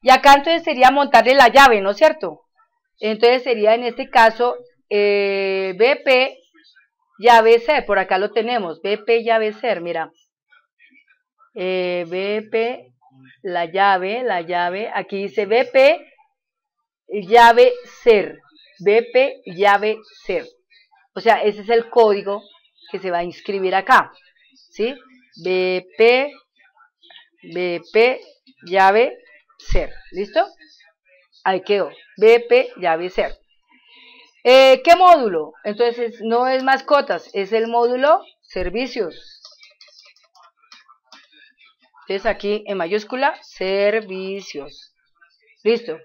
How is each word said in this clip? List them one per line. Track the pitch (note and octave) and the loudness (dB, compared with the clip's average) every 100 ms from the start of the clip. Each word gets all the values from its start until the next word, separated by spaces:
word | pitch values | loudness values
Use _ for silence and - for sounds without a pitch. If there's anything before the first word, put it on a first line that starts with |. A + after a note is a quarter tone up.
Y | B3 | 4
acá | B3+ C#4 | 4 6
entonces | C#4+ C#4+ E4 | 4 4 -2
sería | E4 C4 B3+ | -2 2 2
montarle | C#4 C#4 A#3+ A3+ C#4 | 2 2 2 4 4
la | B3 | 6
llave, | C4+ C#4 A3 | 6 6 4
¿no | G3 | -2
es | G3+ | 2
cierto? | D#4 D#4 F#3 - _ _ _ _ _ _ | 0 0 -10 -12 _ _ _ _ _ _
Entonces | G#3+ G#3+ A#3 B3+ | -8 0 2 2
sería | B3+ A3+ G#3 A3+ | -2 -2 0 0
en | |
este | B3 A#3 C4+ | -2 -10 -2
caso, | - A3+ A3 B3 A#3+ - _ _ | 2 2 2 -4 -4 -14 _ _
eh, | G#3 G3+ G3+ G3+ G3 G3 F#3+ F#3+ F#3 | -2 0 0 -2 -4 -4 -4 -6 -2
B | A#3 C#4+ | 0 0
P | - B3 C4 - _ _ _ _ _ _ _ _ | 0 0 0 -6 _ _ _ _ _ _ _ _
llave | G#3 A#3 A3 A#3 | 4 4 6 2
ser, | A#3 D4 - | 2 -2 0
por | G3+ | -4
acá | F#3 F#3 | -2 -4
lo | G3+ | -2
tenemos, | A3 A3 B3 F#3 D#3 | -4 -4 -4 -6 -10
B | F#3+ G#3 | -8 -8
P | G#3 A#3 | -2 -2
llave | A3+ A3+ G#3+ | 0 -2 -2
ser, | G#3+ B3 F#3+ | -6 -6 -6
mira. | E3+ E3+ D#3 _ _ _ _ _ _ _ _ _ _ _ _ _ _ - | -6 -8 -10 _ _ _ _ _ _ _ _ _ _ _ _ _ _ -10
Eh, | F#3 F#3 F3+ F3+ E3+ | -6 -4 -4 -6 -8
B | F3+ G3 G#3+ A3 | -8 -6 -8 -6
P, | A3+ A#3 B3+ - _ _ C3 _ _ | -4 -4 -8 -16 _ _ _ _ _
la | G3+ F3 E3+ | -10 -8 -6
llave, | F3+ G3 F#3+ F#3 A3+ | -2 0 0 -4 -6
la | B3+ F#3 | -6 -6
llave, | E3 F3 F3 F#3 A3+ | -6 -4 -4 -6 -8
aquí | - F#3+ G3+ | -10 -10 -10
dice | G3+ G#3+ G3 | -8 -6 -2
B | A3+ B3+ | -2 0
P | C4+ C4+ F4 - _ _ _ _ _ _ _ _ _ _ G#3 F3+ | 2 2 2 -6 _ _ _ _ _ _ _ _ _ _ -12 2
llave | A#3 A#3 A#3 B3 - - - | 6 6 6 4 2 -14 -4
ser, | A#3+ G#3+ E3 - _ _ _ _ | 2 2 2 -10 _ _ _ _
B | F3+ G#3+ A3+ | 0 0 0
P | B3 C#4 - - | -2 -2 -6 -18
llave | F3 G3+ G3+ G#3 G#3+ _ _ | -4 0 0 -2 -8 _ _
ser. | - F3 - _ _ _ _ _ _ - | -8 -8 -8 _ _ _ _ _ _ -6
O | |
sea, | A3+ G3+ | 0 0
ese | G3+ G#3 | 0 -4
es | G3+ | -2
el | A#3 A#3 | -2 0
código | - A3 G3+ G3 G3+ - _ _ _ _ | 2 2 2 -4 -10 -12 _ _ _ _
que | F#3+ | -12
se | F#3 | -8
va | F3 | -6
a | |
inscribir | F3 E3+ - G3 F#3+ | -8 -12 -10 -6 -4
acá, | F#3 F#3+ B3 - _ _ _ _ _ _ | -4 2 0 0 _ _ _ _ _ _
¿sí? | - A3 C4+ _ _ _ - | -8 -8 -8 _ _ _ -14
B | E3+ F#3 F#3 F#3 F3+ - | -6 -4 -2 -6 -10 0
P, | A3+ B3+ C#4+ C#4+ _ _ _ _ _ _ _ - _ _ F3+ | 2 2 -4 -12 _ _ _ _ _ _ _ -20 _ _ -16
B | E3+ F3+ E3+ E3+ | -8 -6 -8 -4
P | G#3+ A#3+ C4 - _ _ _ F3+ | 0 0 0 -12 _ _ _ -4
llave | F#3+ F#3+ G#3 C4+ - _ _ _ _ | 2 4 4 0 -4 _ _ _ _
ser, | - F#3+ D3+ - - | -2 -2 -2 -12 -18
¿listo? | F3+ G#3 D#4 G4 _ _ _ _ _ _ _ _ _ | -12 -6 -4 -6 _ _ _ _ _ _ _ _ _
Ahí | - F#3+ | -6 -6
quedó, | F#3+ G3+ D#3 - _ - | -2 -4 -4 -10 _ 0
B | G#3+ A#3 A#3 | 4 4 2
P | A#3+ C4 - | 0 0 -6
llave | F3+ E3 F3+ | -4 -4 -4
ser. | - F3 - _ _ _ _ _ _ _ _ _ _ | -6 -6 -8 _ _ _ _ _ _ _ _ _ _
Eh, | - C4 C4+ C4 D4 | 4 6 6 4 4
¿qué | F4 | 6
módulo? | F4+ E4+ A#3 E3+ D3+ _ | 6 6 4 -4 -8 _
Entonces, | A3 G#3 A#3+ A#3+ A#3 G#3+ | -12 -4 -4 -2 -10 -8
no | A3 A#3 B3+ | -4 -2 -2
es | C4 | -2
mascotas, | C4 C4+ C4 C#4+ C#4 F3 - | 0 -2 2 0 0 -8 -8
es | - F#3+ | -10 -4
el | A3+ A3+ | -4 -2
módulo | A#3 A#3+ B3+ C#4 E4+ - _ | -2 -2 0 0 0 -2 _
servicios. | _ - F3+ F#3+ B3+ A#3+ F#3 - - _ - _ - _ _ _ _ _ _ _ _ _ _ - _ _ _ - _ _ _ _ _ _ _ _ _ | _ -10 -8 -6 -8 -8 -10 -10 -20 _ -20 _ -20 _ _ _ _ _ _ _ _ _ _ -20 _ _ _ -20 _ _ _ _ _ _ _ _ _
Entonces, | F#3+ A3 | -6 -6
aquí | G3 G3+ G#3 G#3+ | -6 -4 -6 -6
en | G3 | -8
mayúscula, | E3+ G#3 G#3 B3+ C#4 E4+ | -4 -6 -6 -4 -4 -4
servicios. | - - F#3 G3 G3+ A3 G#3 F#3 F#3+ G3 F#3 D3 C#3 - - _ _ _ _ _ _ _ | -18 -10 -6 -2 0 -2 -6 -12 -10 -12 -12 -16 -16 -20 -20 _ _ _ _ _ _ _
Listo. | G#3 A3+ A3 C#3+ | -2 -2 -4 -16